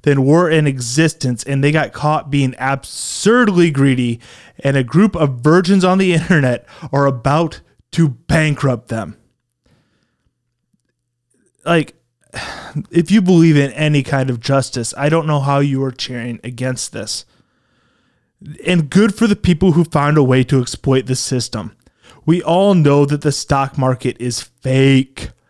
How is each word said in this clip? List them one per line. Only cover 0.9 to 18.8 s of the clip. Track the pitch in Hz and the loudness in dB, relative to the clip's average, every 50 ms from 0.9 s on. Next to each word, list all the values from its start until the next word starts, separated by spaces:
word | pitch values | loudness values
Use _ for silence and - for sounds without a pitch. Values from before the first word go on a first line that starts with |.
| 123 151 165 156 - - - 247 247 214 - | 0 0 0 0 0 -2 -4 -4 -4 -4 -6
and | - 139 135 139 | -6 -4 0 0
they | 147 | 0
got | 151 156 147 - | 0 0 -2 -4
caught | - - - 151 156 151 - 143 | -6 -4 -2 -2 -2 -2 -4 -2
being | 143 143 135 127 123 - | -2 0 0 -2 -2 -4
absurdly | 127 135 139 135 - - - - - - - - - 202 233 247 240 208 185 175 170 170 | -4 -4 -4 -6 -8 -12 -14 -12 -12 -10 -6 -2 0 2 2 2 2 2 2 2 2 2
greedy, | 143 135 139 139 127 127 123 120 117 117 - - - - - - _ - | 2 2 2 2 2 0 -2 -4 -4 -8 -10 -20 -20 -20 -20 -20 _ -6
and | - 139 139 | -4 -2 0
a | 135 127 | 0 -2
group | 117 - 170 214 208 - | 0 2 2 2 2 2
of | 170 156 139 127 120 | 0 -2 -2 -2 0
virgins | 120 151 165 185 175 170 202 190 180 | 2 2 4 4 4 4 2 2 2
on | 180 185 | 2 2
the | 190 196 180 170 | 2 2 2 2
internet | 160 - - 185 151 135 127 123 117 - - - - - - | 0 2 2 2 2 2 0 0 -2 -6 -12 -20 -18 -10 -4
are | - 139 139 | 0 0 2
about | 139 123 117 117 135 143 160 170 151 - - - _ _ _ _ _ | 0 0 -2 -2 0 0 0 0 -2 -6 -12 -20 _ _ _ _ _
to | - 170 165 143 | -2 0 0 0
bankrupt | 120 - _ - - 160 156 151 143 - - 135 123 110 - | 0 -4 _ -2 0 0 2 0 -2 -2 -2 -2 -2 -4 -6
them. | - 113 110 101 76 - _ _ _ _ _ _ _ _ _ _ _ _ _ _ _ _ _ _ _ _ _ _ _ _ _ _ _ _ _ _ _ _ _ _ _ _ _ _ _ _ _ _ _ _ _ _ _ _ _ - | -8 -8 -8 -8 -10 -12 _ _ _ _ _ _ _ _ _ _ _ _ _ _ _ _ _ _ _ _ _ _ _ _ _ _ _ _ _ _ _ _ _ _ _ _ _ _ _ _ _ _ _ _ _ _ _ _ _ -4
Like, | 160 170 165 147 - - _ _ _ _ _ _ _ - - | -2 0 0 0 -4 -8 _ _ _ _ _ _ _ -16 -14
<sighs> | - - - - - - - 151 - - | -14 -14 -14 -16 -14 -12 -10 -10 -8 -2
if | - 170 156 - | -2 0 0 2
you | 190 226 | 2 2
believe | 185 180 185 165 165 165 151 | 4 4 4 4 6 4 4
in | 143 139 139 117 | 4 2 0 -2
any | 139 151 151 151 143 | -4 -2 0 0 0
kind | 135 - 143 135 131 131 | 0 -2 -2 -2 -2 -2
of | 123 117 | -4 -6
justice, | - - 139 135 123 - - 127 117 - - | -2 -2 0 0 -2 -2 -6 -8 -8 -8 -6
I | - 139 151 | -4 -2 -2
don't | 160 165 151 | 0 0 -2
know | 156 151 143 | -2 -2 -2
how | 135 143 143 139 | 0 0 0 0
you | 143 147 135 135 135 | 0 0 0 -2 -4
are | 135 | -6
cheering | 120 - - - 123 120 113 123 117 - - | -6 -8 -10 -10 -10 -10 -8 -10 -10 -10 -12
against | 117 127 117 127 131 127 120 - - | -12 -10 -8 -6 -6 -6 -8 -10 -12
this. | - - 98 - - - - _ _ _ _ _ _ _ _ _ _ _ _ _ _ _ _ _ _ _ _ _ _ _ - 139 156 - - | -12 -12 -10 -10 -10 -12 -12 _ _ _ _ _ _ _ _ _ _ _ _ _ _ _ _ _ _ _ _ _ _ _ -20 -20 -18 -10 -4
And | - 180 170 | -2 0 0